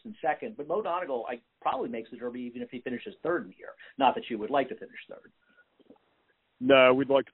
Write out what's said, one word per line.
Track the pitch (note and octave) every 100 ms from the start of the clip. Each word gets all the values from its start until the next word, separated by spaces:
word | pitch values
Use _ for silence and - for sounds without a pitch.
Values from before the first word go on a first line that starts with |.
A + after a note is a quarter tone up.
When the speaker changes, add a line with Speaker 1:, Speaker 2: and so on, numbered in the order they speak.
Speaker 1:
than | A2+ -
second. | D#3+ D3 A#2+ A2
But | D3
Mo | F#3+
Donegal, | G#3 F3 D#3 B2 A2+
I, | B2 _ _
probably | D3+ C#3 D3+
makes | A#2 -
the | A#2
Derby | B2 B2+
even | A#2+ A#2+
if | A#2+
he | B2+
finishes | B2+ A#2+ G#2 F#2+
third | D#3 E3+ -
in |
here. | - - - - -
Not | C3 A2+
that | -
you | A2
would | G#2+
like | C#3 C3
to | -
finish | - - -
third. | - - _ _ _ _ _ _ - _ _ _ _ _ -
Speaker 2:
No, | B2+ C3+ B2+
we'd | C3 C3
like | C3+
to | A#2+